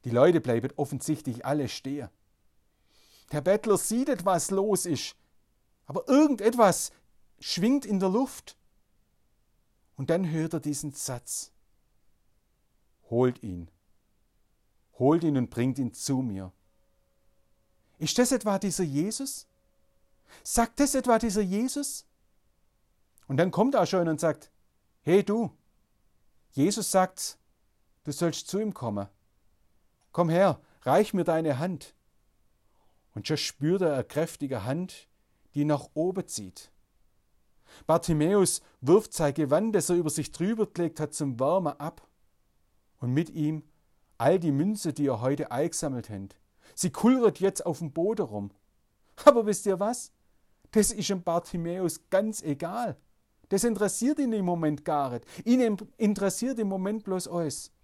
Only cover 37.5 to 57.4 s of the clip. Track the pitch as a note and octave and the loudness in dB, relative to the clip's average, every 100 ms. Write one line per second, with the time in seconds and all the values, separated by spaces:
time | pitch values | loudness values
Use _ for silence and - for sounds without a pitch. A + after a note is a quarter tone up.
37.5 | _ _ - - D3 - D3+ D#3 G3+ F3+ | _ _ -12 0 0 2 2 4 4 4
38.5 | - _ _ B2 G3 G#3+ - D3+ C#3+ C#3+ | 0 _ _ 4 4 4 -2 -2 0 2
39.5 | D3+ A3 G#3 - F3 D#3 - C#3 - F3+ | 2 2 0 2 0 0 -4 -6 -4 -4
40.5 | A3+ G#3+ - E3+ D#3+ D3+ - D3 A#2+ C3+ | -2 -4 -2 -4 -4 -8 -4 -6 0 0
41.5 | F#3 D#3+ - C#3+ - _ _ _ _ _ | 2 0 -6 -12 -12 _ _ _ _ _
42.5 | _ _ _ _ _ A#2+ C3 E3+ - D3+ | _ _ _ _ _ -2 -2 -2 -2 -4
43.5 | D#3 - _ _ _ _ _ B2 F#3 E3 | -4 -10 _ _ _ _ _ 2 4 2
44.5 | C#3 F#3 G#3+ E3+ C#3 C#3 A2 B2+ C#3 D#3 | 2 0 -2 -4 -2 -2 0 0 -2 -4
45.5 | A#2+ E3+ - D3+ B2+ A2 G2+ G2 - _ | -2 -2 -4 -6 -6 -8 -10 -12 -18 _
46.5 | _ - - D#3+ - A3+ C4 A3+ - F#3+ | _ -20 -6 -4 2 4 6 4 2 -2
47.5 | - - D3+ E3 C3+ F#3 A3+ D3 G#2 G2+ | -2 -6 -6 -6 -2 -2 -2 -4 -6 -10
48.5 | _ _ _ _ _ _ - D4 A#3+ G#3+ | _ _ _ _ _ _ 4 4 4 -2
49.5 | G3+ G#3 F#3 G#3 B3 - _ _ _ _ | -4 -4 -2 -4 -6 -12 _ _ _ _
50.5 | _ _ A3 G3+ - F3+ F#3+ F3 E3+ - | _ _ 0 0 -2 -6 -4 -2 -4 -4
51.5 | F3+ E3+ F3+ F3+ - _ F#3+ G#3+ G#3+ - | -8 -6 -4 -4 -6 _ -2 0 -6 -6
52.5 | C#3+ E3 G#3+ A#3 C3+ _ _ _ _ _ | -6 -6 -6 -6 -8 _ _ _ _ _
53.5 | F#3+ A#3 G#3 G#3 - B3 D4+ C4 A3 F3+ | 0 0 2 0 0 -2 0 0 0 0
54.5 | F3 D#3 D3 - D3+ C3+ A#2+ - - G#3+ | 0 0 0 -2 -2 -2 -4 -10 -8 2
55.5 | B3+ A#3 G3+ A3 _ G#3 G3 G3 - B3 | 4 4 0 -8 _ 0 2 0 0 -4
56.5 | A#3+ G3+ F#3+ F#3 G#3+ G3+ F#3 - F3 | -2 -2 -2 -4 -6 -4 -6 -4 -4